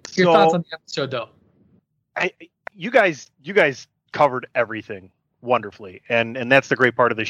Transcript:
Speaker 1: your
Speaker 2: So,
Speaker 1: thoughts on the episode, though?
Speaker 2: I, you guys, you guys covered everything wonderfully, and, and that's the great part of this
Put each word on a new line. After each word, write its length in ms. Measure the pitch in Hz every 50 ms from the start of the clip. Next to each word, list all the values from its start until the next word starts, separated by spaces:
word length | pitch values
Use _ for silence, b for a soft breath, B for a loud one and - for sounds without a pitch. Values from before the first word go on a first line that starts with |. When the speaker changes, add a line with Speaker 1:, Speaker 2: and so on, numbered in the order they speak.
| _ - -
Speaker 1:
your 120 | - 185
Speaker 2:
So, 60 | 175 165
Speaker 1:
thoughts 220 | 160 160 160 165
on 100 | 175 165 _
the 60 | -
episode, 360 | - _ - - - 143 131
though? 180 | 127 123 113 - _ _ _ _ _ _ _ _ _ _ _ _ _ _ _ _ _
Speaker 2:
I, 160 | - 175 180 - _ 170 _ _ _ _ - _
you 160 | 208 165 220
guys, 400 | - 247 208 190 160 131 - _ _ _ 131
you 120 | 147 202
guys 320 | 208 180 147 127 - - _ _ _ _ _ -
covered 340 | - 151 143 127 127 120 - _
everything 560 | - 120 104 110 110 101 - 110 95 92 92 _ _ _ _ _ _ -
wonderfully, 600 | 120 123 117 107 101 98 - - 95 90 - _ -
and, 280 | 120 117 117 113 113
and 140 | 131 123 120
that's 180 | 135 139 135 -
the 80 | 143
great 200 | 123 127 123 117
part 160 | - 123 117 117
of 60 | 107
this 100 | 110 104